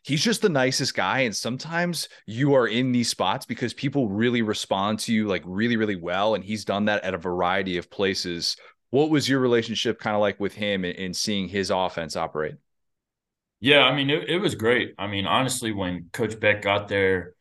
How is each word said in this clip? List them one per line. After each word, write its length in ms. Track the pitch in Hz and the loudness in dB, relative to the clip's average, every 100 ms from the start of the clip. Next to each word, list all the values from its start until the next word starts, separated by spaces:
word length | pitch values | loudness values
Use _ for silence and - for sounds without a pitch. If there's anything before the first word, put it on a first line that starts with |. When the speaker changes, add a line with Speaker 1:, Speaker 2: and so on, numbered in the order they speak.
Speaker 1:
he's 180 | - 147 | -4 0
just 200 | 220 214 | 2 2
the 80 | 214 | 2
nicest 440 | 139 127 131 135 | 4 2 2 -2
guy. 280 | - 95 120 | 0 0 2
And 140 | 123 98 | 0 -2
sometimes 720 | 117 127 156 170 175 156 - - - | -6 -6 -6 -4 -2 -4 -8 -12 -10
you 280 | 110 143 | -2 4
are 140 | 135 117 | 4 4
in 240 | 113 131 | 2 2
these 160 | 123 117 | 2 0
spots 380 | - 92 127 - | 0 0 -2 -4
because 280 | 117 120 | -6 -6
people 360 | - 143 143 113 | -4 -2 0 0
really 320 | 101 120 120 | 2 2 2
respond 580 | 107 101 - 98 101 107 | 0 -2 -2 0 0 -2
to 120 | - | 0
you, 140 | 110 107 | 0 0
like, 160 | 90 82 | -2 -4
really, 320 | 92 117 117 | -2 0 0
really 180 | 107 92 | 0 -2
well. 400 | 85 92 107 104 | -2 0 2 0
And 80 | |
he's 220 | 95 107 104 | -2 -8 -2
done 200 | 101 104 | 0 2
that 180 | 104 | 0
at 100 | 95 | -2
a 60 | 92 | -4
variety 580 | 90 87 90 95 95 87 | -4 0 0 0 0 -4
of 120 | - | -6
places. 680 | - 98 95 90 85 80 - - _ - | -2 0 0 -4 -4 -4 -6 -12 _ -2
What 200 | 131 156 | 2 4
was 200 | 151 113 | 2 2
your 100 | 135 | 2
relationship 640 | 127 120 117 104 120 104 | 4 2 0 -2 -2 -2
kinda 180 | 113 104 | 0 2
like 200 | 104 95 | 2 0
with 140 | 98 | -6
him 300 | - 104 98 | -4 -4 -2
and, 140 | 90 - | -4 -6
and 160 | 92 87 | -8 -4
seeing 320 | - 101 92 | -2 -2 -2
his 220 | 101 92 | -2 0
offense 460 | 95 90 - 80 90 | 0 0 -2 -6 -4
operate? 400 | 80 78 76 76 _ _ _ _ _ _ _ _ _ _ | -4 -4 -6 -8 _ _ _ _ _ _ _ _ _ _
Speaker 2:
Yeah, 240 | 117 143 | 4 6
I 120 | 131 143 | 6 4
mean, 140 | 139 | 2
it, 200 | 156 123 | 0 0
it 100 | 170 | -2
was 160 | 196 123 | -2 0
great. 400 | 110 123 85 - | 2 2 0 -6
I 100 | 98 | -6
mean, 180 | 101 90 | -4 0
honestly, 460 | 107 131 - 113 | 2 2 -2 -4
when 380 | 101 90 87 78 | -4 -4 -4 -8
Coach 280 | - 107 110 | -4 -4 0
Beck 220 | 104 101 | 2 2
got 280 | 101 101 101 | 2 0 0
there 440 | 101 95 95 85 - | 0 2 0 -4 -16